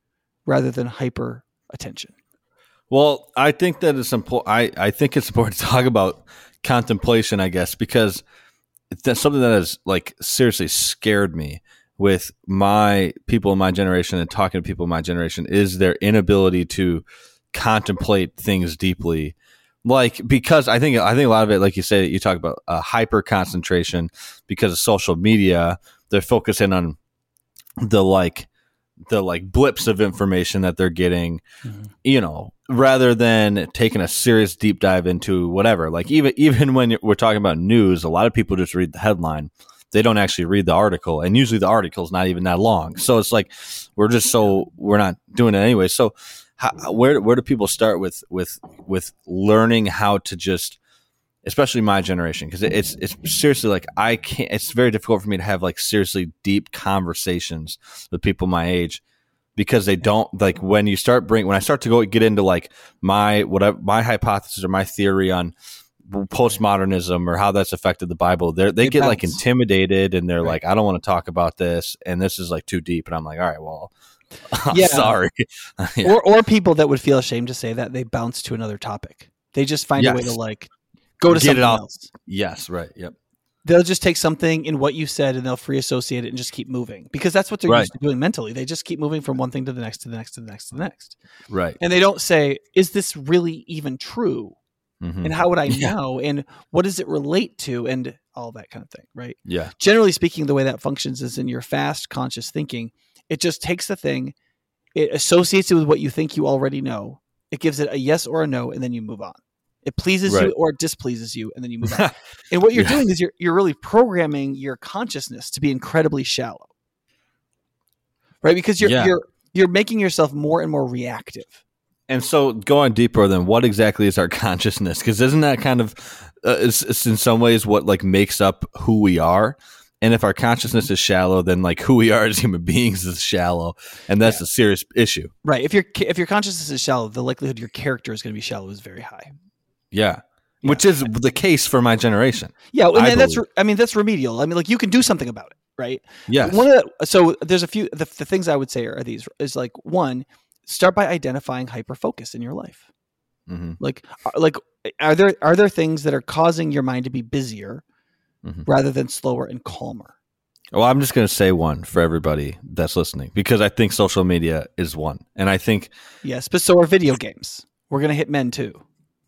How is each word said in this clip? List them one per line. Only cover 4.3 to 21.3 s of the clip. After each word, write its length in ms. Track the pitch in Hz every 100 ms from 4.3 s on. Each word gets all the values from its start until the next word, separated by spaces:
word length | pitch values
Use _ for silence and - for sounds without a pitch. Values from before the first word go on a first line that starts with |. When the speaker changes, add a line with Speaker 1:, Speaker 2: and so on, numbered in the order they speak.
| 123 -
Speaker 2:
I, 260 | 110 117 -
I 140 | 101
think 260 | - 143 139
it's 120 | -
important 280 | - 110 98
to 60 |
talk 220 | - 127 127
about 380 | 110 95 - _ - - _
contemplation, 760 | - 123 113 107 - 117 107 101
I 100 | 92
guess, 260 | 90 87 -
because 480 | 110 123 107 92 - _ _ _ _ _ - -
that's 160 | - 117
something 220 | 151 143
that 100 | 123
has, 280 | 107 85 - -
like, 300 | 95 - -
seriously 460 | - - 127 - 82
scared 680 | - - - 110 104 98 80
me 260 | 73 71 _ _ _ -
with 340 | 98 95 - - -
my 680 | 95 98 104 104 101 90 - -
people 260 | 117 101
in 60 | 95
my 140 | 95
generation 480 | 87 95 90 87 90
and 100 | 85
talking 320 | - 95 92
to 60 | 87
people 160 | 85
in 60 | 85
my 120 | 82
generation 440 | 82 87 82 - 82
is 300 | 98 98 92
their 160 | 95 -
inability 680 | 101 107 92 101 95 90 85
to 380 | - 92 82 - - - _ _
contemplate 840 | - 117 110 107 92 - 101 90 -
things 400 | - 95 87 78
deeply. 560 | 95 87 85 80 76 - _ _ _ _
Like, 380 | 117 131 120 - 117
because 400 | 139 - 160 127
I 100 | 117
think, 200 | 151 123
I 180 | 92 120
think 100 |
a 40 |
lot 140 | 139